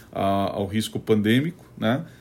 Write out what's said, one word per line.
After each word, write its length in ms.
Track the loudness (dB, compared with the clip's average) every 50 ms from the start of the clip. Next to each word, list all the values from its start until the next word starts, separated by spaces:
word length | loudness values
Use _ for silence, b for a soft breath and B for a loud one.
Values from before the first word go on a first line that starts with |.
| B B
a, 420 | B -2 0 0 0 0 0 -2 -2
ao 120 | -4 -4
risco 340 | -2 -2 -2 -4 -4 -6 -4
pandêmico, 640 | 0 0 2 2 4 4 4 4 2 0 -6 -10 -16 -18 -8
né? 260 | -4 -2 0 0 -2 -4 B B B